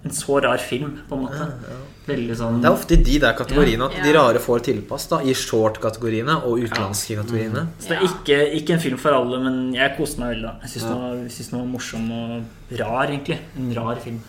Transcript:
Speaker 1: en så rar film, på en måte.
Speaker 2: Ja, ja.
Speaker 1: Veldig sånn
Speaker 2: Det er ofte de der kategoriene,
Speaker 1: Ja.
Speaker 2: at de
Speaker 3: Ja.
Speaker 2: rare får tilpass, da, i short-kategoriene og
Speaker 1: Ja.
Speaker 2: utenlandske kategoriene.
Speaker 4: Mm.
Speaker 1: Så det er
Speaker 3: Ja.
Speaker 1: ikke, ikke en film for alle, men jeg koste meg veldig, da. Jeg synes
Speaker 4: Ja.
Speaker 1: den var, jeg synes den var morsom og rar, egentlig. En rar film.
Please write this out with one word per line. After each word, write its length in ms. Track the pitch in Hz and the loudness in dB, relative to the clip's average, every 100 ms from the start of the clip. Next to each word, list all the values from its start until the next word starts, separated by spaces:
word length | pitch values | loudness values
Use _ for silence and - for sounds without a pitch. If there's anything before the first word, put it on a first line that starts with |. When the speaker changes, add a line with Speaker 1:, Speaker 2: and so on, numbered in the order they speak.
| - | -8
Speaker 1:
en 60 | |
så 260 | - - 139 | -8 0 2
rar 140 | 131 123 | 2 0
film, 380 | - 123 147 - - | -2 -4 -4 -8 -8
på 60 | 131 | -6
en 60 | 131 | -6
måte. 140 | 139 | -6
Speaker 2:
Ja, 320 | 165 123 - | -8 -8 -12
ja. 120 | 123 135 - - | -14 -16 -16 -6
Speaker 1:
Veldig 280 | 139 117 117 | -4 -2 -2
sånn 220 | 117 117 | 0 4
Speaker 2:
Det 80 | 123 | 4
er 20 | |
ofte 240 | 170 - 165 | 4 6 6
de 140 | 123 143 | 8 6
der 140 | 135 - | 4 2
kategoriene, 480 | 127 139 139 113 131 | 0 4 4 4 0
Speaker 1:
Ja. 60 | 135 | 0
Speaker 2:
at 60 | 143 | 4
de 60 | |
Speaker 3:
Ja. 80 | 156 | 6
Speaker 2:
rare 180 | 131 120 | 6 4
får 220 | - 120 | 2 0
tilpass, 460 | 117 110 - 139 - | 2 -2 -2 -8 -2
da, 80 | 165 | 0
i 140 | 139 | 2
short-kategoriene 1040 | 131 - 117 110 107 113 104 117 110 120 160 127 | 0 0 2 2 2 -4 -2 -2 -2 0 0 2
og 120 | 117 | 0
Speaker 1:
Ja. 80 | 117 | 0
Speaker 2:
utenlandske 500 | 113 98 101 - 107 | -2 -2 -4 -4 -4
kategoriene. 480 | 104 117 110 117 165 | -2 -2 0 -2 -4
Speaker 4:
Mm. 20 | - | -6
Speaker 1:
Så 100 | - | -6
det 80 | 165 | 0
er 40 | |
Speaker 3:
Ja. 60 | 185 | 0
Speaker 1:
ikke, 300 | 180 - 143 147 151 | 0 2 4 4 0
ikke 120 | - 170 | 0 0
en 40 | |
film 180 | 156 127 | 2 0
for 140 | 156 | 2
alle, 280 | 135 120 127 | 2 2 0
men 300 | 131 131 127 | -2 -2 -2
jeg 240 | 123 135 135 | 0 0 0
koste 220 | 147 - | -4 -4
meg 100 | 123 113 | -4 -4
veldig, 60 | |
da. 100 | 113 104 | -6 -10
Jeg 80 | 117 | -12
synes 140 | 123 | -8
Speaker 4:
Ja. 60 | 113 | -4
Speaker 1:
den 120 | 123 | -4
var, 140 | 123 123 | -4 -8
jeg 140 | 120 | -8
synes 180 | 117 120 | -12 -8
den 100 | 123 | -6
var 80 | 123 | -4
morsom 440 | 123 - 113 113 | -6 -6 -6 -4
og 320 | 117 117 117 113 - - 120 | -4 -6 -8 -10 -14 -12 -6
rar, 280 | 110 120 143 | -4 -2 -2
egentlig. 320 | 143 151 165 - - | -4 -4 -6 -8 -8
En 160 | 127 117 | -6 -4
rar 200 | 113 120 | -4 -6
film. 240 | - 113 | -8 -12